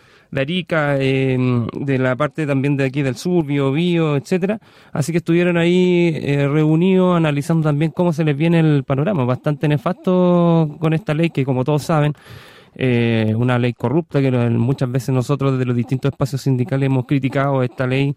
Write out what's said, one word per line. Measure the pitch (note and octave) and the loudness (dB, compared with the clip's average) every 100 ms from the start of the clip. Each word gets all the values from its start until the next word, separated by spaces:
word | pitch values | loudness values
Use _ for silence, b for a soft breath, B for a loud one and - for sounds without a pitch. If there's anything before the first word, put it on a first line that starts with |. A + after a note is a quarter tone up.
| b b b | b b b
de | C3+ | -6
Arica, | C3+ F3+ E3 E3 D3 C#3 | -4 -4 -4 -2 0 0
eh, | C3+ C3+ C3+ B2+ B2+ A#2+ A2+ | 0 0 0 0 0 0 -2
de | - C#3 C3 | -4 -2 0
la | B2+ B2 | 0 0
parte | D3+ - D3 | -4 -4 -2
también | C3+ C#3 C#3 | -2 0 0
de | |
aquí | C3+ C#3 | -2 -2
del | C3+ A#2+ | -4 -4
sur, | F3 F3 C#3+ | -2 -2 0
Biobío, | C#3+ C3+ C#3+ F3 E3+ D#3 C#3+ | 0 0 0 0 0 0 -2
etcétera. | - F#3 F#3 A3 b b b | -2 -2 -2 -6 b b b
Así | E3 C#3+ | -6 -2
que | E3 | -2
estuvieron | E3+ E3+ F3+ E3+ | 0 0 2 2
ahí, | E3+ F3+ F3+ F3 E3+ | 2 4 4 4 2
eh, | D3+ - C#3+ C#3+ | 0 -2 0 0
reunidos | D3+ D#3 D#3 F#3 F#3 F3+ F3 | 2 2 2 4 4 4 2
analizando | D#3+ C#3+ - E3 D#3 | 0 0 0 0 0
también | C#3+ D#3+ | 0 -2
cómo | - F3 | 0 -2
se | D3+ | 0
les | D#3 C#3 | 0 0
viene | E3 E3+ | 2 4
el | D#3 D3 | 4 2
panorama, | - C3+ E3 F3 | 0 -2 0 0
bastante | B2 B2+ D3+ C#3+ D3+ | 0 -2 -2 -2 0
nefasto | D3 F3 F#3+ G3 F#3 F3+ F3 E3+ E3 D3+ D3 | 0 -2 -4 0 2 4 4 4 2 0 -2
con | D#3+ | -2
esta | D#3+ - | -2 -2
ley | D3+ E3+ | -2 0
que, | D3+ C3 | 0 -2
como | B2+ | 0
todos | B2+ D3 | 0 -2
saben, | B2+ D#3+ D3 C#3+ B B B B B - | 0 0 0 -2 B B B B B -4
eh, | B2+ A#2+ A#2 A2+ A2 | 0 0 2 0 0
una | A2 B2+ B2 | 0 0 0
ley | B2 | 0
corrupta | A#2 A#2+ D#3 E3 C#3+ | -2 -2 -2 -2 0
que | C3+ | 0
lo, | B2 A#2+ | 2 0
muchas | A#2 A#2 C#3 B2+ | 0 0 -2 -2
veces | C3 B2 | -4 -2
nosotros | C3 B2 C#3+ C#3 | -2 0 -2 0
desde | C3 | -2
los | B2 | -2
distintos | B2 A#2 C3 C#3 | -2 -2 -2 -4
espacios | - C#3 C3+ | -4 -4 -4
sindicales | C#3 B2+ B2 C3+ C3+ | -2 0 0 -2 0
hemos | C3 B2 | -2 0
criticado | C#3+ C3+ C#3 C#3 C3+ | -2 -2 -2 -2 0
esta | B2+ - B2+ | -2 -4 -4
ley | C3 C#3 | -2 -2